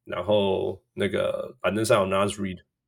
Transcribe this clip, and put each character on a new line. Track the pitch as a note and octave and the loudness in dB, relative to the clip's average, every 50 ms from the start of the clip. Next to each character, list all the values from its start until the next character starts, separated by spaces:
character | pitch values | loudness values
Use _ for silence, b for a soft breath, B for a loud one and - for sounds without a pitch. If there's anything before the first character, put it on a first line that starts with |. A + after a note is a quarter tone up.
| _ | _
然 | - - F2 F#2 | -10 -8 -6 0
后 | G2 - G#2 G2 G2 F#2+ F#2+ F#2+ G2 G2 - _ _ - | 2 2 4 4 2 2 0 0 -4 -6 -8 _ _ -6
那 | - G2+ F#2+ | -2 -2 0
个 | G2 G2 F#2+ F#2+ - - - - - _ | 0 0 0 0 -2 -4 -6 -8 -10 _
板 | - F#2 F#2+ | -2 -2 0
凳 | G#2+ A2 | 0 2
上 | G#2+ A#2+ G#2 F#2+ | 2 4 4 4
有 | F#2+ G2 | 2 2
Naz | G2 G2+ G#2 F#2+ | 2 2 0 0
Reid。 | G#2+ G2 F#2+ F2+ F2 _ _ _ _ _ | -4 -6 -6 -6 -8 _ _ _ _ _